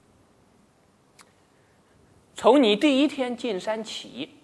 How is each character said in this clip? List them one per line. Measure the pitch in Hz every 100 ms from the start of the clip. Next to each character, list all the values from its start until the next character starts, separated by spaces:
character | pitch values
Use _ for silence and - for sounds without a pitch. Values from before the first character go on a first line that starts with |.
| _ _ _ _ _ _ _ _ _ _ _ _ - _ _ _ _ _ _ _ _ _ _
从 | - - 285
你 | 220
第 | 208 311 269
一 | 302
天 | - 247 233
进 | 240 185
山 | - 220
起， | 214 - 208 226 156 -